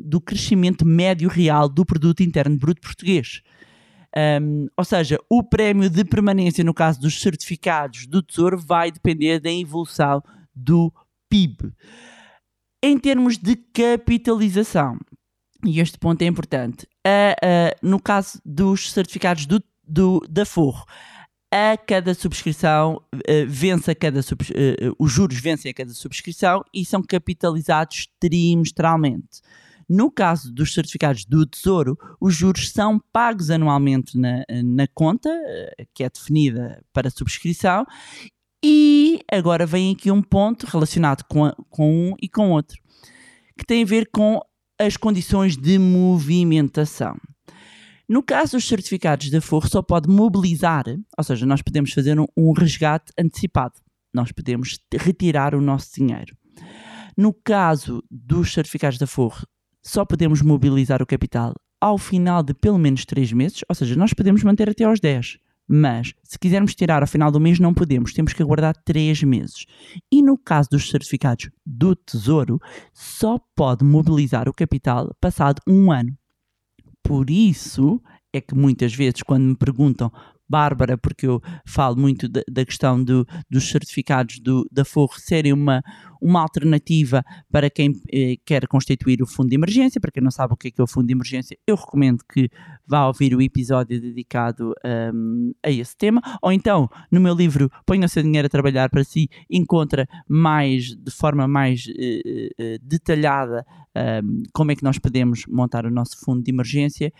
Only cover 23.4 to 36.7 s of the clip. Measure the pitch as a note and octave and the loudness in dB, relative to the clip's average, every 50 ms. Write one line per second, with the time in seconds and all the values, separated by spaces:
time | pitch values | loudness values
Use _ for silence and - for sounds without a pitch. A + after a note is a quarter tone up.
23.4 | D3 A#2 C#3+ B2+ D#3+ F#3+ F#3 E3 - - D#3+ - F#3 D#3 C3+ C#3 C3 - - - | 2 0 -2 -2 0 0 0 0 0 -2 -4 -2 -2 -2 -2 -2 -4 -4 -6 -8
24.4 | - - - - C#3 C3 B2+ - - B2+ - - D3 D3 A#2 D3+ G3 D#3+ C3 B2 | -8 -6 -2 0 0 0 0 0 -2 -4 -2 0 0 0 2 2 0 0 -2 -4
25.4 | B2 D#3+ D#3 D3 - C#3 B2 - B2+ A#2+ A#2+ - - C3+ - - - F3 E3+ - | -4 -4 -4 -4 -6 -10 -10 -12 -12 -14 -14 -16 -16 -14 -14 -14 -12 -12 -6 -2
26.4 | G3+ F#3 F3+ G3 - _ - F#3+ F3+ - - F#3+ F3+ - - F3+ - - F3 - | 0 0 0 0 -4 _ -8 -8 -6 -4 -4 -4 -4 -2 -4 -4 -4 -6 -6 -4
27.4 | - E3+ D#3 E3 D3+ - E3 D#3 D#3+ - - - - - _ - - E3+ D3+ F3 | -2 -2 -2 -2 -2 -2 0 0 -2 -4 -8 -12 -12 -14 _ -4 -2 0 0 2
28.4 | E3+ E3+ E3+ E3+ D#3+ D3+ - - D#3+ E3 E3 D#3+ D3+ C#3 A2+ E2+ - _ - - | 2 2 2 2 0 -2 -2 -2 0 0 2 2 0 -2 -2 -4 -10 _ -20 -20
29.4 | _ _ - - _ _ _ _ _ - F3 G3 A#3+ D#4 - - G3 F3 E3+ D#3 | _ _ -20 -20 _ _ _ _ _ -2 0 2 2 0 0 0 0 0 0 -2
30.4 | C3 B2 A#2+ B2+ D#3 - - F3 D3+ - - D#3+ D#3+ D3 C3+ A2 F#2+ G2 C3+ D#3 | -4 -8 -6 -4 -4 -4 -2 -4 -4 -4 -4 -2 -2 -2 -2 -2 -4 0 2 2
31.4 | D#3 - - - - F#3 F#3+ F3 C#3+ B2+ C3+ - - - - - - G3 F3 D3 | 2 0 -2 -4 -2 0 2 2 0 -2 -4 -6 -10 -16 -8 -2 0 0 0 2
32.4 | F3 F#3+ F3+ - - - - - G#3 G#3+ G#3+ G#3 - _ - A3+ A#3+ A#3 A3+ F#3+ | 2 0 0 0 -4 -6 -2 -2 0 0 0 -2 -2 _ -2 0 0 0 -2 -2
33.4 | E3 D3+ E3 D#3+ D#3+ D3+ C#3+ C#3+ C#3 C#3 C3+ C3 B2 - - B2+ B2+ B2 B2 B2 | -2 -2 0 2 2 2 2 2 2 2 0 -2 -4 -4 -2 -2 -2 -2 -2 -4
34.4 | C3+ - A#2 B2 A#2+ B2 B2 C3+ C#3 - - - D#3+ D#3 F#3+ B3 - D4+ E4 E4+ | -6 -8 -6 -4 -2 -2 0 0 -2 -2 0 0 0 0 0 0 -2 -4 -6 -6
35.4 | D#4 - F#2+ E2+ F#2 - - - - - - - B2+ B2+ - - - - D3+ D#3 | -8 -10 -12 -12 -12 -14 -16 -18 -20 -16 -10 -8 -8 -8 -8 -10 -6 -2 0 2
36.4 | D3 C3+ A2+ A#2+ A#2+ A#2+ | 2 0 0 -4 -8 -10